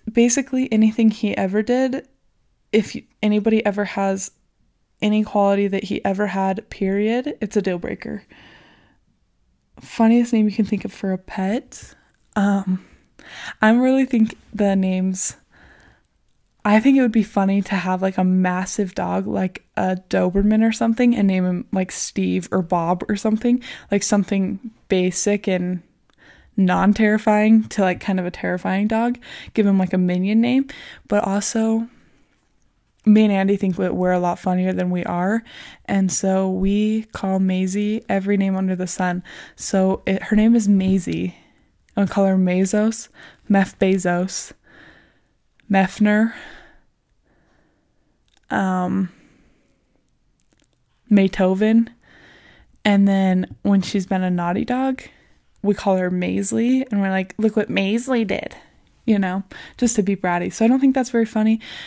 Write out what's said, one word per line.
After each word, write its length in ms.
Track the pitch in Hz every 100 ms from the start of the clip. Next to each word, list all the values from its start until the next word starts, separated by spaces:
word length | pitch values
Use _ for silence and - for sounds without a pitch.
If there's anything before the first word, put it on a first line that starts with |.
| -
basically 600 | 226 240 277 269 254 262
anything 380 | 220 214 220 226
he 260 | 214 208 202
ever 240 | 190 208
did, 460 | 220 247 262 269 - _ _ _ _ _ _
if 240 | 214 214 -
y-, 100 | - -
anybody 420 | 214 208 214 220
ever 220 | 208 196 196
has 460 | - 196 196 - _ _ _ _ _ _ -
any 220 | 208 214
quality 440 | 214 208 202 202 202
that 180 | 190 196
he 180 | -
ever 240 | 202 190 208
had, 400 | 190 190 190 -
period, 680 | - 190 202 214 240 277 -
it's 140 | 208 214
a 60 |
deal 160 | 190 175
breaker. 460 | - - - 208 - - - - _ _ _ _ _ _ _ _ _ _ _ -
Funniest 540 | - - 226 240 233
name 160 | 220 214
you 60 | 196
can 100 | 196
think 200 | 202 196
of 60 |
for 220 | - 196
a 40 | 185
pet. 760 | - - 190 233 - - - - _ _ _ -
Um, 500 | 202 202 190 185 - _ _ _ - - - -
I'm 180 | 214 240
really 260 | 254 262 262
think 300 | 233 220 - _
the 240 | - 202 196
names, 600 | 190 185 185 185 - - _ _ - - _ _ _ _ _ _ _ _ 208
I 160 | 214
think 160 | 254 269
it 40 |
would 120 | 247
be 100 | 226
funny 380 | 208 - 196 196
to 140 | 190 190
have, 260 | 175 185
like, 160 | 190 190
a 80 | 185
massive 680 | 185 185 180 185 - 190
dog, 320 | - 180 185 196
like 380 | 202 185 - _ -
a 180 | 185 185 -
Doberman 580 | 196 185 190 208 220 226
or 60 |
something, 420 | 220 226 226 247 233
and 100 | 196
name 200 | 185 180
him, 200 | 180 -
like, 220 | 190 185
Steve 560 | - - - 185 185 170
or 100 | 190
Bob 440 | 170 175 165 180 -
or 80 | 202
something, 480 | 220 220 240 247 - - -
like, 140 | 202
something 680 | - 208 190 196 190 196 226 - -
basic 580 | 185 185 - 208 208 208
and 340 | 185 180 180 - _ _ _ - - _ -
non-terrifying 1080 | 185 180 190 208 214 214 220 208 214 220 220
to, 120 | -
like, 200 | 190 180
kind 180 | - 185
of 60 | 180
a 60 |
terrifying 560 | - 185 180 190 190 214
dog. 300 | 226 240 240 - - -
Give 120 | - 202
him, 140 | 196
like, 140 | 185
a 40 | 185
minion 440 | 180 180 190 220
name. 260 | 240 262 269 - - - -
But 160 | 202
also, 640 | 196 202 196 226 220 226 233 _ _ _ _ _ _ _ _ _ _ _ 214
me 180 | 214
and 80 | 214
Andy 240 | 196 190 202
think 220 | 190 180
that 180 | 185 180
we're 160 | 180
a 80 | 180
lot 180 | 175 175
funnier 360 | 190 180 185
than 160 | 185 180
we 160 | 180 -
are, 380 | 175 185 226 - - - - -
and 260 | 196 190
so 380 | - 190 190 190
we 540 | 185 190 202 214 220 214
call 260 | - 190 190
Maisie 640 | 190 185 190 196 208 220 -
every 260 | 196 190 202
name 220 | 196 190
under 180 | 190 185
the 100 | 180
sun. 380 | - 185 180 - - - -
So 480 | - - 190 - -
it, 180 | 190
her 120 | - 214
name 200 | 220 233
is 120 | 202
Maisie. 680 | 196 190 190 170 165 180 - _ _ _ _ _ -
I'm 100 | 196
gonna 80 |
call 120 | - 196
her 100 | 190
Mazos, 720 | 185 180 190 208 214 220 - - - - -
Meph 300 | 196 190 -
Bezos, 720 | 190 190 180 175 185 - - - _ - - - _ _ _ _ _ _ -
Mefner, 640 | 196 185 - 208 208 226 - - - - - _ _ _ _ _ _ _ _ _ _ _ _ _ _ _ _ -
um, 600 | 208 190 185 180 190 185 - _ _ _ _ _ _ _ _ _ _ _ _ _ _ _ _ _ _ -
Beethoven. 760 | 202 190 - 185 190 214 226 226 - _ - - - _ _ _ _
And 240 | 208 202 196
then 480 | 196 190 185 185 -
when 200 | 202 196
she's 240 | 185 196 185
been 180 | 190
a 80 | 185
naughty 340 | 175 175 185 -
dog, 360 | 254 269 262 - _ _ _ _ _
we 120 | 196
call 240 | 196 202 185
her 140 | 180
Maisley, 760 | 180 180 190 202 220 240 262 254
and 100 | 202
we're 100 | 196
like, 220 | 190 190 -
"Look 180 | 214 214
what 140 | -
Maisley 560 | 185 196 226 262 247 202
did," 300 | - - - - _ _ _ -
you 140 | 208
know, 240 | 190 190 - - - -
just 180 | 240 220
to 60 |
be 120 | 190 190
bratty. 360 | 180 175 180
So 100 | -
I 40 | 226
don't 120 | 262
think 160 | 269 269
that's 140 | 240
very 160 | 233 226
funny, 340 | 214 214 220 - -